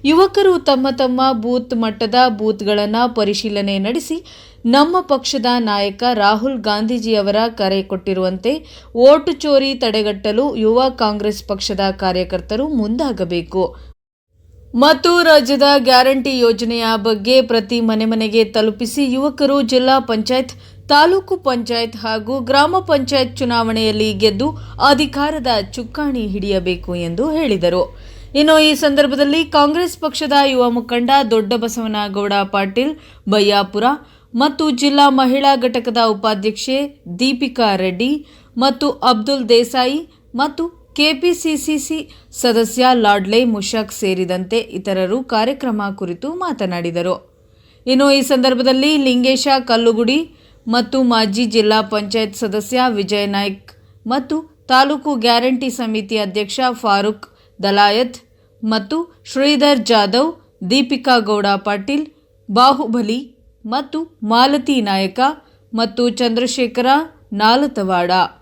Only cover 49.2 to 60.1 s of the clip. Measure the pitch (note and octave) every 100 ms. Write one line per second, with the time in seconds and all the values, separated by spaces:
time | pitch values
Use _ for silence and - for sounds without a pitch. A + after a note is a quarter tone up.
49.2 | B3 C4 C#4+ C4+ B3+ A#3 A#3 A3 A#3 C#4+
50.2 | E4 - _ _ A#3 A#3+ B3 C4 B3+ A3+
51.2 | A3 G3+ A#3 A3 G#3+ A3 G#3 G#3+ G#3 A3+
52.2 | A3 A3 A3 G#3+ G#3 B3 B3+ G#3 G3 G#3
53.2 | G3+ G3+ G3+ F#3+ - - _ _ A3 C4
54.2 | C4 D#4 D#4 _ - B3+ C#4 D4 D4+ C4
55.2 | A#3 A#3 B3+ B3+ C4 B3 A3+ A3 G3+ A3
56.2 | G3+ G3 G3+ - B3+ A#3+ A3 G3 G3+ G#3
57.2 | - _ _ - G3 G3+ G#3 A3 B3 -
58.2 | _ _ _ _ A3 A3 G3 D#4+ E4+ _
59.2 | - C4 C#4+ D4 D4 C#4 A3 A3+ G3+